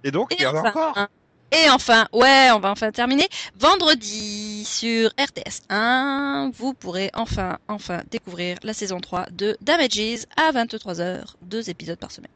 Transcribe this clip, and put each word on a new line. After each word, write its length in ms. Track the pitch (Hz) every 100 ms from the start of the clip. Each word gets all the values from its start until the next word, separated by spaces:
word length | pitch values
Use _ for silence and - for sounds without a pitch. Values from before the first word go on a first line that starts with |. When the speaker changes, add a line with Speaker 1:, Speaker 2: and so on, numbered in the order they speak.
Speaker 1:
Et 60 | 139
donc, 220 | 151 247
Speaker 2:
Et 40 | 359
Speaker 1:
il 40 |
y 40 | 370
en 80 |
a 60 | 156
Speaker 2:
enfin, 100 | 226
Speaker 1:
encore. 260 | 254 320 202
Speaker 2:
hein. 120 | 202 _ _ _ _
Et 160 | 311 320
enfin, 380 | 254 - 226 214
ouais, 380 | 226 254 269 262
on 80 | 214
va 100 | 196
enfin 200 | 202 220
terminer. 360 | 226 240 277 370 - - 185
Vendredi, 1040 | 277 381 320 285 208 214 208 208 214 208
sur 460 | 214 - 226 226 226 -
R 140 | 277
T 100 | -
S 180 | - - _
un, 840 | 202 233 254 277 277 277 277 277
vous 180 | 240 254
pourrez 380 | 262 185 185 196
enfin, 460 | - 226 - 185 - -
enfin 340 | 208 - 175 -
découvrir 460 | 226 - 175 180 175
la 100 | 214
saison 280 | 220 202 180
trois 260 | - 180 -
de 280 | 170 202 -
Damages 680 | 202 330 254 202 220 226 - -
à 160 | 320
vingt-trois 480 | 262 233 220 202 170
heures, 360 | 175 185 - _
deux 260 | 180 214 220
épisodes 300 | 170 160 165
par 140 | -
semaine. 180 | - -